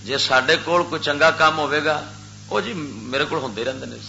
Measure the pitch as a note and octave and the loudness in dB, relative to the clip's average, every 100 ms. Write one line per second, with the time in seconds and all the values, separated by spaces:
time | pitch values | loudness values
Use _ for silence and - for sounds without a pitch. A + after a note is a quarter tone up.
0 | G#2 C3+ - C3 B2+ D#3+ - F3 E3+ D#3 | -4 -2 2 2 4 2 4 0 2 -4
1 | - C#3+ D#3+ D#3+ D#3+ D#3 D3 D3 D3 D3 | -2 4 4 6 4 4 0 0 0 -2
2 | - - - - - G#3 G3+ G3+ D3 G#2+ | -4 -14 -18 -20 -4 -2 -2 -6 -8 -10
3 | A2+ C3+ D3+ D#3 C3+ G#2 A#2+ C3+ C3 A#2 | -6 -4 -2 -2 -4 -4 -4 -6 -10 -12